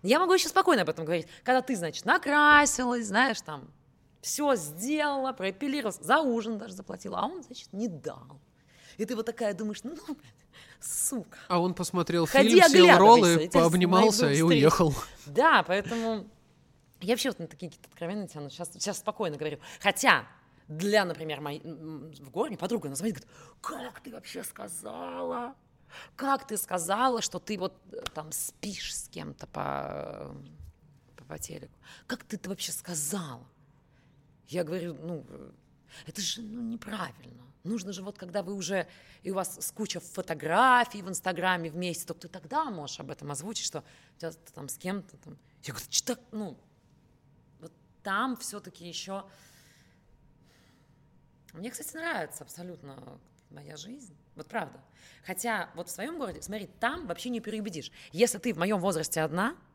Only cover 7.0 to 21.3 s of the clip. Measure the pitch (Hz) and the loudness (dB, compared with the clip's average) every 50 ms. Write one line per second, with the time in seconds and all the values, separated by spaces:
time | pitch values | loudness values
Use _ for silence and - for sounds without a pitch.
7 | - 196 - - 196 254 359 370 277 - 254 - - - - 196 226 233 170 143 | -10 -8 -4 -4 -4 -4 -4 -10 -14 -16 -18 -20 -18 -14 -10 -8 -6 -6 -8 -8
8 | - 151 - - 123 131 143 139 _ _ _ _ _ _ _ _ - - - - | -10 -10 -12 -12 -18 -20 -20 -20 _ _ _ _ _ _ _ _ -20 -20 -10 -10
9 | 214 - 254 214 220 233 226 - 233 208 202 170 214 214 208 - - 247 339 302 | -6 -6 -6 -6 -6 -8 -6 -4 -4 -4 -4 -4 -6 -8 -8 -8 -10 -12 -12 -12
10 | - - 294 - _ - _ _ _ _ _ - - - - _ - - - - | -12 -12 -12 -12 _ -20 _ _ _ _ _ -20 -20 -20 -20 _ -12 -8 -6 -4
11 | - - 277 240 175 - - - - - 180 175 175 180 175 - 180 - - 180 | -4 -4 -4 -6 -8 -10 -18 -20 -6 -2 0 2 2 0 -2 -4 -6 -4 -2 -2
12 | 170 - 165 170 165 151 - 269 277 226 277 370 359 330 269 185 - 180 160 175 | 0 2 2 0 0 4 6 6 8 10 10 10 10 12 12 12 12 12 12 12
13 | 190 214 233 240 202 175 170 160 156 175 - 170 165 170 160 180 180 175 190 185 | 12 12 12 12 10 8 6 4 2 4 6 6 6 8 6 6 6 6 8 8
14 | 208 220 208 208 247 147 139 147 160 170 170 151 139 156 - - 175 156 135 - | 8 6 6 4 4 4 4 6 6 6 6 8 8 6 8 6 4 4 2 0
15 | - - - - - 151 143 196 277 320 302 214 170 - 180 202 202 - 233 233 | -6 -12 -16 -18 -16 -4 2 4 6 8 8 6 4 4 0 -2 0 -2 -4 -2
16 | 226 226 220 208 190 - - _ _ _ _ _ _ _ _ _ _ _ _ _ | -2 -2 -4 -4 -8 -12 -20 _ _ _ _ _ _ _ _ _ _ _ _ _
17 | 180 180 - - - - 190 - 170 151 - - - 160 - - - - _ - | -2 -2 -2 0 0 -4 -4 -4 -10 -12 -12 -14 -16 -16 -16 -18 -20 -20 _ -10
18 | 170 170 196 208 196 147 - 151 147 139 - - 175 165 - - - 202 196 - | -8 -8 -6 -8 -8 -10 -12 -12 -12 -12 -12 -12 -12 -12 -8 -6 -6 -6 -6 -4
19 | - 214 214 - 214 170 147 139 156 151 147 - - - - - - 202 196 - | -6 -6 -4 -4 -4 -4 -4 -4 -6 -8 -8 -8 -14 -18 -18 0 2 2 2 4
20 | - 262 180 135 113 - - _ _ _ _ _ _ - 151 156 180 202 208 214 | 6 6 6 6 4 -6 -20 _ _ _ _ _ _ -14 -10 -6 -2 2 2 2
21 | 196 175 160 - 160 160 | 2 2 -4 -8 -6 -8